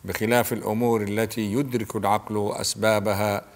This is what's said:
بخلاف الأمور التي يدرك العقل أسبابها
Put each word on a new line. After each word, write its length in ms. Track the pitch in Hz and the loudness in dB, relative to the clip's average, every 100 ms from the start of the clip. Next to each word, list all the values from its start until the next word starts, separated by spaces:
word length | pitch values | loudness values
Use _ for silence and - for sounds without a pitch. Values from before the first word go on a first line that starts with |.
بخلاف 480 | - 101 110 123 - | -8 -2 2 4 2
الأمور 500 | 117 - 110 120 113 | -2 -2 0 2 2
التي 500 | 101 104 110 - 107 | 0 -2 -2 -2 -2
يدرك 440 | 110 139 117 104 110 | -2 -2 -4 -4 -2
العقل 560 | 98 107 - 107 104 - | 0 0 0 -4 -2 -2
أسبابها 840 | - 107 110 107 104 98 104 101 - | -4 0 2 4 2 0 0 0 -4